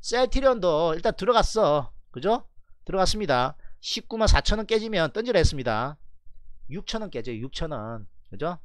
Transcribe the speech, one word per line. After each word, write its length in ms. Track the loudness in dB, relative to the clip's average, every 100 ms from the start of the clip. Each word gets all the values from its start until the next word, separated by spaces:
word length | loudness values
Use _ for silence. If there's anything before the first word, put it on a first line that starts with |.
셀트리온도 920 | -2 0 2 4 4 4 2 2 2
일단 200 | 0 -2 0
들어갔어. 760 | 2 4 4 4 4 4 0 -10 -14
그죠? 380 | -6 0 0 -2 -20 -20 -18
들어갔습니다. 720 | -6 0 2 2 2 2 2 -2 -12 -12
십구만 480 | -8 -8 -6 0 6
사천 320 | 6 6 0
원 80 | 2
깨지면 460 | -2 0 0 0
던지라 260 | -2 0 4
했습니다. 580 | 4 2 -2 -2 -2 -8 -16 -18 -16 -14 -14 -12 -8
육천 300 | -8 -6 -8
원 100 | -6
깨져요. 260 | -6 -6 -6
육천 360 | -8 -6 -6
원. 340 | -4 -6 -10 -12 -16 -14
그죠? 300 | -6 -6 -6